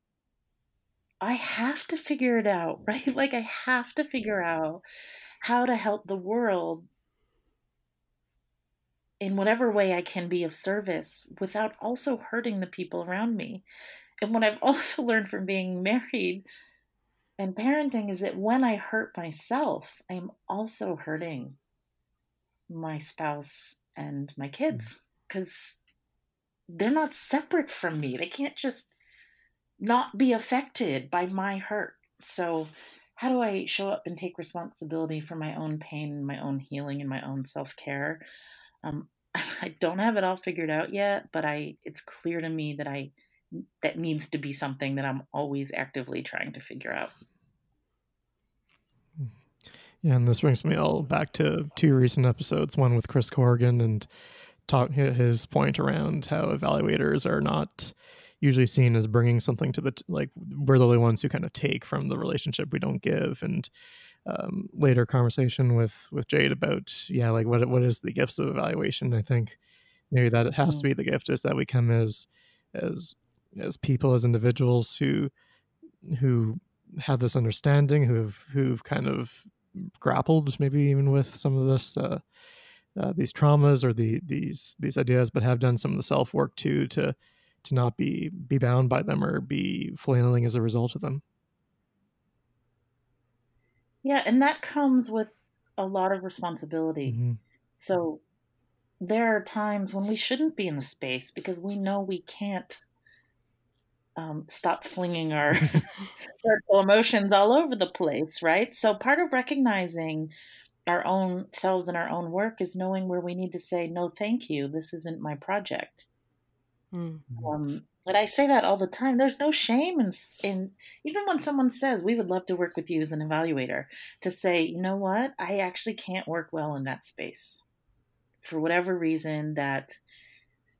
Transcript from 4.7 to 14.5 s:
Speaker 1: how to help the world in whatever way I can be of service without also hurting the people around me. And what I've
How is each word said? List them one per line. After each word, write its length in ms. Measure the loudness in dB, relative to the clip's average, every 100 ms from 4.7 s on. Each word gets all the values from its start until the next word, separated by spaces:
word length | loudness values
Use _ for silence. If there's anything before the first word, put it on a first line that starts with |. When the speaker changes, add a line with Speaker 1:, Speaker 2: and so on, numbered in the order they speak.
| -6 -14 -20 -20 -20 -20 -12
Speaker 1:
how 240 | -2 2 2
to 100 | 0
help 320 | 0 -4 -4
the 80 | -6
world 680 | -2 0 2 0 -2 -6 -12 _ _ _ _ _ _ _ _ _ _ _ _ _ _ _ _ _ _ _ _ _ _ _
in 160 | -2 2
whatever 340 | 2 4 4
way 240 | 4 2
I 80 | 2
can 280 | -2 -6 -2
be 140 | -2
of 100 | -2
service 720 | -2 -2 -2 -2 -4 -6 -12 -14 -8
without 340 | -6 -2 -4 -4
also 360 | -6 -4 -4 -4
hurting 420 | -4 -6 -4 -4
the 80 | -6
people 360 | -8 -8 -6
around 320 | -6 -4 -2 -2
me. 280 | -6 -12 -18 -20 -20 -20 _ -8
And 120 | -2
what 100 | 2
I've 160 | 2